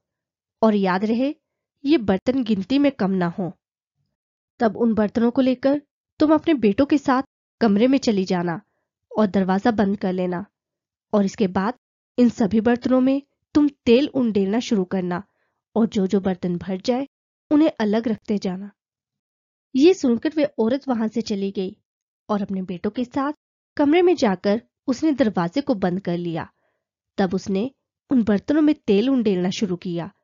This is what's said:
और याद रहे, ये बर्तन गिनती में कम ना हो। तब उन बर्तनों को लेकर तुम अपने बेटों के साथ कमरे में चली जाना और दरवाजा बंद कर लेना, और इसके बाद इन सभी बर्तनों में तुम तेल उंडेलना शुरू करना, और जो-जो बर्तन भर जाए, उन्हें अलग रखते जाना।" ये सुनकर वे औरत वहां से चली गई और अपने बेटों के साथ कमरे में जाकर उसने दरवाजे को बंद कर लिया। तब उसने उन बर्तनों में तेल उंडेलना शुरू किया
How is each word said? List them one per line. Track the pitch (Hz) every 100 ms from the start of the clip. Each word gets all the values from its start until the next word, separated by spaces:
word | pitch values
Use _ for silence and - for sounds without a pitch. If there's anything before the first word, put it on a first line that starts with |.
| _ _ _ _ _ _
और | 220 208
याद | 190 180 214
रहे, | 226 269 311 _ _ _ _ 277
ये | 311
बर्तन | 202 190 - 262
गिनती | 233 208 185 269
में | 285
कम | 269 196
ना | 190 175
हो। | 170 175 - _ _ _ _ _ _ _ _ _ -
तब | 226 185
उन | 233
बर्तनों | 214 208 240 233
को | 240
लेकर | 254 254 269 285 - _ _ -
तुम | 302
अपने | 311 -
बेटों | 302 208 202 277
के | 294
साथ | - 254 277 _ _ -
कमरे | 240 202 247
में | 269
चली | - 202 185
जाना | 185 175 160 - _ _ _ _ 440
और | 208
दरवाजा | 196 185 190 247
बंद | 220 196 202
कर | 196
लेना, | 185 180 175 202 _ _ _ _ _ _
और | 214 196
इसके | - 196
बाद | 190 190 - _ _ _ -
इन | 247
सभी | - 208 220
बर्तनों | 220 240 254 254
में | 254 269 - _ _
तुम | 302 294
तेल | - - 233 294
उंडेलना | 269 240 202 196 220
शुरू | 247 214
करना, | 185 190 180 180 - _ _ _ _ 214
और | 226
जो-जो | 214 185 202
बर्तन | 190 185 180 175
भर | 185 185
जाए, | 226 247 277 _ _ _ -
उन्हें | 294 320 -
अलग | 208 214 240
रखते | 220 - 208
जाना।" | 196 185 202 - _ _ _ _ _ _ _ _ _ 262
ये | 311
सुनकर | 381 269 233 320 311
वे | 285
औरत | - 220 269 269
वहां | 233 220
से | 233
चली | 220 202 196
गई | 202 190 214 _ _ _ _ -
और | 208
अपने | 202 190
बेटों | 185 180 208
के | 214 247
साथ | 294 269 302 _ _ _ -
कमरे | 285 330
में | 359 349
जाकर | 240 185 202 208 - _ -
उसने | 240 320
दरवाजे | 269 233 190 170 277
को | 285 226
बंद | 185 180
कर | 175 175
लिया। | 175 165 - _ _ _ _ _ _ -
तब | 190
उसने | 190 - 190 247 - _ _ -
उन | 262
बर्तनों | 220 202 - 302
में | 302 294
तेल | - 196 247
उंडेलना | 269 220 185 180
शुरू | - 202 175
किया | 185 170 160 -